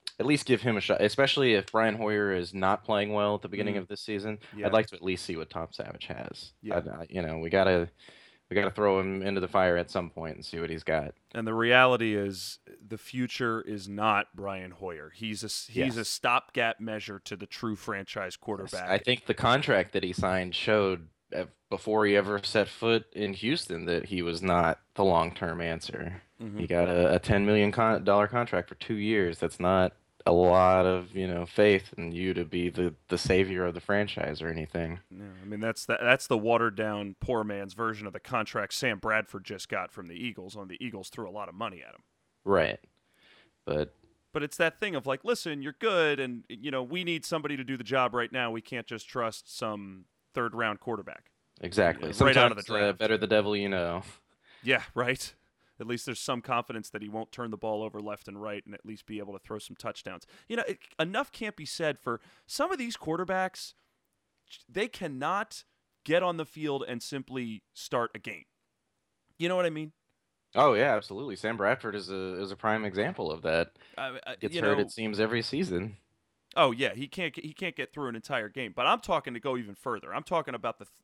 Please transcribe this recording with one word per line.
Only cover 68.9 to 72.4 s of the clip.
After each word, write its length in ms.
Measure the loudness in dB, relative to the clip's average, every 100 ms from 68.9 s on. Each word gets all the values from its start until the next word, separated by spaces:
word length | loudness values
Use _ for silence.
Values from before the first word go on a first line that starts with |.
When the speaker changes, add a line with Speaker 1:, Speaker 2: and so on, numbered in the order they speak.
| _ _ _ _ _
Speaker 2:
You 100 | -2
know 80 | 2
what 100 | 0
I 40 |
mean? 220 | -2 -10 _ _ _ _ _ _
Speaker 1:
Oh, 200 | 4 6
yeah, 200 | 6 4
absolutely. 400 | 2 -2 -10 -8
Sam 220 | -4 -4 0
Bradford 400 | 2 2 -2 -6
is 120 | -6
a, 300 | -6 -6 -6